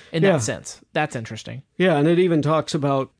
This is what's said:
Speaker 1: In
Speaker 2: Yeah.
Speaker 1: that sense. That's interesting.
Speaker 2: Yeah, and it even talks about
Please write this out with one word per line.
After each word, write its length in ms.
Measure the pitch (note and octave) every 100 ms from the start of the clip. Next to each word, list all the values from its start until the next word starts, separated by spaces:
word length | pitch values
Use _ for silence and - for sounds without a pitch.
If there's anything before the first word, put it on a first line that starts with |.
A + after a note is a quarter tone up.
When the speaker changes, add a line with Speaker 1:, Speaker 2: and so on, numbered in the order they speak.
| -
Speaker 1:
In 100 | D#3+
Speaker 2:
Yeah. 80 | G3
Speaker 1:
that 100 | D#3+
sense. 360 | A2 G#2+ - - _
That's 240 | - - B2
interesting. 460 | A2+ A2 - A#2+ - -
Speaker 2:
Yeah, 220 | F#3 D3
and 100 | D#3
it 120 | E3+
even 220 | F#3 E3
talks 320 | D3 D#3 D3+
about 380 | D#3+ C#3 C#3 C3